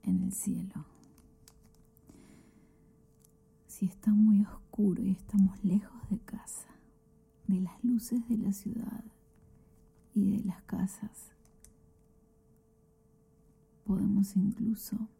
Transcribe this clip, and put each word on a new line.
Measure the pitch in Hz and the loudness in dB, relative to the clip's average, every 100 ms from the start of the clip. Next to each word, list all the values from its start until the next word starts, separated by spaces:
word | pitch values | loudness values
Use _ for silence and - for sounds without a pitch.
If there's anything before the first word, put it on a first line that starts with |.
en | - 92 | 0 0
el | - | 0
cielo. | - - - 190 - - - - - - _ - - - - _ _ - - - - - _ _ _ - _ _ _ _ _ _ _ _ | -4 -4 -4 -6 -12 -18 -20 -20 -20 -20 _ -20 -20 -20 -20 _ _ -20 -20 -20 -20 -20 _ _ _ -20 _ _ _ _ _ _ _ _
Si | - 190 | -6 -4
está | - - | -2 2
muy | 208 220 202 | 6 8 6
oscuro | 208 - - - 208 180 | 4 -4 -14 0 0 2
y | 196 | 0
estamos | 185 - 202 190 - | -2 0 4 4 4
lejos | 202 190 - - - | 0 0 0 -16 -6
de | 202 | -6
casa, | - 226 - - - - _ _ _ _ _ _ - | -6 -14 -14 -16 -16 -20 _ _ _ _ _ _ -2
de | 185 | -2
las | 180 - | -2 -4
luces | 240 240 - 247 233 | 0 0 -2 -4 -2
de | 220 | -2
la | 196 | -2
ciudad | 196 - - - - - _ _ _ - - - _ - _ _ | -4 -6 -8 -8 -10 -14 _ _ _ -20 -20 -20 _ -20 _ _
y | 208 196 202 | 2 2 2
de | |
las | 196 175 | -2 -6
casas, | - - 190 - 214 - - _ _ _ - _ - _ _ _ _ _ _ _ _ _ _ _ _ _ _ _ _ _ _ _ | -8 -4 -4 -6 -14 -14 -20 _ _ _ -20 _ -20 _ _ _ _ _ _ _ _ _ _ _ _ _ _ _ _ _ _ _
podemos | - 190 202 202 196 190 | -4 0 2 2 2 2
incluso | 196 226 214 220 - 208 220 | 0 0 -4 -4 -6 -8 -8